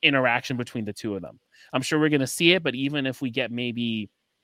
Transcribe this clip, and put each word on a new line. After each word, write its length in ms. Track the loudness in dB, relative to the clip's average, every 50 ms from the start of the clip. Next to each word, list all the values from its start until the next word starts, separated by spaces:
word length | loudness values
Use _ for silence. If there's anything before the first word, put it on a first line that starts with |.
| 2
interaction 540 | 4 4 6 4 4 2 2 0 -2 -2 -2
between 260 | -4 -4 -4 -6 -4
the 80 | -4 -6
two 220 | -6 -4 -4 -4
of 60 | -4
them. 180 | -6 -10 -14 -18 _ _ _ -20 -14 -4 -4
I'm 80 | -2
sure 180 | 0 2 0 0
we're 100 | 0 2
gonna 180 | 0 0 0 0
see 240 | 0 2 4 4
it, 120 | 4 4 2
but 120 | -2 -2
even 300 | 0 -2 -2 -2 0 -2
if 160 | -2 -4 -4
we 80 | -4 -4
get 180 | -2 -2 -4 -2
maybe 580 | -2 -4 -4 -4 -2 -2 -2 -2 0 -2 -4 -6 _ _ _ _ _ _